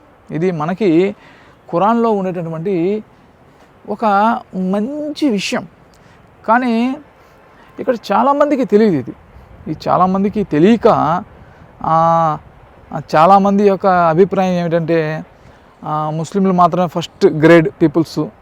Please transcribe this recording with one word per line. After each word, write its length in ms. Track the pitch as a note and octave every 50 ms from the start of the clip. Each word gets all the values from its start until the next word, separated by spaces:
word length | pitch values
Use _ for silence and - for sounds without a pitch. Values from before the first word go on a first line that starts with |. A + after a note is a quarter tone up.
| _ _ _ _ _ -
ఇది 200 | D#3 D3+ E3+ F#3+
మనకి 640 | F3 D#3 D3 E3+ F#3 - A3+ F#3+ D#3 E3 F#3 G3+ G#3 - - - - - - - - _ _ -
ఖురాన్లో 400 | - E3+ F#3+ G#3+ A#3 A#3 A3+ A3+
ఉండేటటువంటి 920 | G#3+ G3 F#3+ F#3+ F3 F3+ E3 E3 E3 D#3+ D#3+ G#3 G3 E3+ E3 F#3+ G#3 G#3+ G#3+ _ _ _ _ _ _ _ _ _ _ _ _ _ _ _ - G3
ఒక 160 | G#3 - A#3 G#3+ G3 G3 G#3 A3+ A#3 - - _ -
మంచి 720 | F#3+ F#3 F#3 G3 G#3 G#3 C4 C#4+ D4+ D4 D4+ D4 - D#4 C#4+
విషయం. 380 | G#3+ G3 - - B3+ F#3+ - - _ _ _ _ _ _ _ _ - _ _ _ _ _ -
కానీ 480 | - A3 B3 B3+ B3 A3+ A3+ A#3+ C4 C4+ D4+ D4 _ _ _ _ _ _ _ _ _ _ _ - - - -
ఇక్కడ 160 | - B3 B3 A3 - -
చాలామందికి 540 | G3 G#3+ A#3+ C4+ C#4+ C#4+ D4+ D4 D4 B3+ B3+
తెలియదు 300 | F#3 G#3 G#3 A3+ G#3+ E3+
ఇది. 180 | C3+ A#2 - - - - - - - - - - - -
ఈ 80 | - D#3 - -
చాలామందికి 560 | C#3+ C#3 D#3 F3+ F#3 F#3 F#3+ G3 G#3 - G#3+ G3
తెలియక, 440 | - D#3+ D3 E3 G#3 A#3+ A3 - A3 E3+ C3+ C3 D3 E3 F#3 G#3+ - - - - - - - - - - - -
ఆ, 540 | - D#3+ E3 E3 E3 E3 E3 E3 D#3 D3+ D#3 - - - - - - - - - - - D3 C#3 - -
చాలామంది 520 | D#3 D#3+ F3+ G3 G3 G3 G3+ G3 G3 G#3
యొక్క 200 | G3+ G3 F3 -
అభిప్రాయం 640 | G3 F3+ F3+ F3 E3 D#3 E3 G3+ F#3 G3 F#3+ F#3 F#3
ఏమిటంటే, 760 | F3+ F3 E3+ E3+ E3 E3+ E3 D3+ E3+ E3 D#3 D3+ D#3 D#3+ F3+ - _ _ - - - - _ _ _ - -
ఆ, 260 | D3+ D3+ D3+ D#3 D#3
ముస్లింలు 440 | D#3 D#3+ E3 - - G3+ F#3+ F#3+ F#3
మాత్రమే 340 | F3+ F3+ E3+ E3+ F3 F3+
ఫస్ట్ 380 | D#3+ - F3 D#3 - - - G3+
గ్రేడ్ 440 | F3+ D3 D#3 D3+ D#3+ E3+ E3+ D#3+ - - -
పీపుల్స్, 440 | F3+ D#3 D3 E3+ D#3 - - D#3+ D3+ D#3 - -